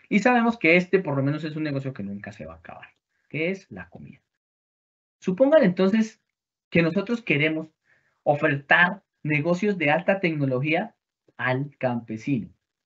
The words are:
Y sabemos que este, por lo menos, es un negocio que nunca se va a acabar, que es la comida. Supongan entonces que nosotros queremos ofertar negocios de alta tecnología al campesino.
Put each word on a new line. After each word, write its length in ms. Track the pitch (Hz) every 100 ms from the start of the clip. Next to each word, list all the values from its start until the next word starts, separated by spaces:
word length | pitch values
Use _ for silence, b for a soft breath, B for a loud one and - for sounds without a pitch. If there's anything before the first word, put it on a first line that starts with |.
| b
Y 100 | 202
sabemos 380 | 247 247 233 233
que 200 | 160 175
este, 220 | 180 185
por 160 | 160 139
lo 60 |
menos, 220 | 135 151
es 120 | 156 156
un 80 |
negocio 300 | 151 139 135
que 100 | 131
nunca 280 | 98 101 101
se 140 | - 78
va 100 | 80
a 20 |
acabar, 300 | - - - _ _ _ _
que 220 | 147 165
es 180 | 190 -
la 180 | 95 90
comida. 300 | - 71 - _ _ _ _ _ _ _ _ _ _
Supongan 440 | - 185 269 311
entonces 580 | 202 180 190 220 220 - _ _ _ _ _
que 100 | 170
nosotros 400 | 165 180 202 233
queremos 460 | - 147 156 156 160 _ _ _ _ _
ofertar 800 | - 147 156 139 - 170 180 - _ _
negocios 560 | 147 151 165 180 208 190
de 140 | 151
alta 280 | 160 185 196
tecnología 760 | 170 151 135 127 147 165 220 _ _ _ _ -
al 400 | 123 131 143 -
campesino. 720 | 127 120 113 110 - 123 87 _ _ _